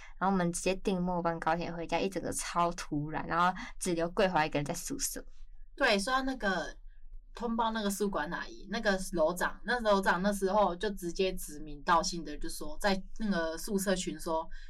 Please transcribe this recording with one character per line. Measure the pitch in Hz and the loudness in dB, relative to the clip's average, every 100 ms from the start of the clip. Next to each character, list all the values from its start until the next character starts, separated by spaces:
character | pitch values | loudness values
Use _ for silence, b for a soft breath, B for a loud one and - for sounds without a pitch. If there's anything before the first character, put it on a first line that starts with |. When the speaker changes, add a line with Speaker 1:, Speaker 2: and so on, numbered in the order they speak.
| B B | B B
Speaker 1:
然 | 185 | 2
后 | |
我 | |
们 | 190 175 | 4 2
直 | 175 | 2
接 | 185 185 | 0 2
订 | 214 185 | 2 2
末 | 180 180 | 0 0
班 | 170 165 | 0 0
高 | 160 | 0
铁 | 170 165 | 0 0
回 | 170 160 | -4 -2
家， | 165 | 0
一 | 190 | 0
整 | 175 | -2
个 | 135 | -4
超 | - - 175 170 | -4 -2 2 2
突 | 170 - 147 151 | 0 -4 -2 -2
然， | 156 - | -4 0
然 | 165 | 2
后 | 180 185 B B | 4 2 B B
只 | 185 | 0
留 | 165 170 | 0 0
桂 | 175 190 | 2 4
华 | 170 156 | 4 2
一 | |
个 | 147 | 0
人 | |
在 | 147 | -2
宿 | 170 - - | -4 -4 -4
舍。 | - 262 - - - - - - | -4 -4 -10 -12 -12 -12 -10 0
Speaker 2:
对， | 254 202 | 2 4
说 | 202 | 2
到 | 254 | 2
那 | 262 262 | 0 0
个 | 208 180 - - - - - - - - | 0 0 -2 -10 -14 -14 -12 -14 -14 -6
通 | 233 233 | -2 0
报 | 226 | 0
那 | 226 | 0
个 | 202 | 0
宿 | 196 202 | 0 0
管 | 160 151 | 0 -2
阿 | 151 - | -4 -6
姨， | - - | -10 -6
那 | 226 | 0
个 | 214 190 - | 2 2 0
楼 | 170 156 | 2 4
长， | 180 156 - 208 | 2 -2 -2 -2
那 | 240 | 2
楼 | 220 196 | 4 4
长 | 208 175 | 6 4
那 | 208 | 2
时 | 202 190 | 2 4
候 | 214 190 175 | 4 4 2
就 | 214 | -2
直 | 202 170 | -2 -4
接 | 170 190 | 0 0
指 | 185 - 151 | 0 -6 -10
名 | 151 143 | -10 -6
道 | 180 170 | 2 4
姓 | 160 170 | 2 -4
的 | 151 147 | -6 -6
就 | 165 | -6
说， | - 196 - | -4 -6 0
在 | 202 190 - - | 0 0 -2 -2
那 | 214 | 0
个 | 170 160 165 | 2 0 -2
宿 | - 196 | -2 0
舍 | 196 | 2
群 | 185 175 - | 0 0 -4
说 | 175 160 165 b | -2 -2 -2 b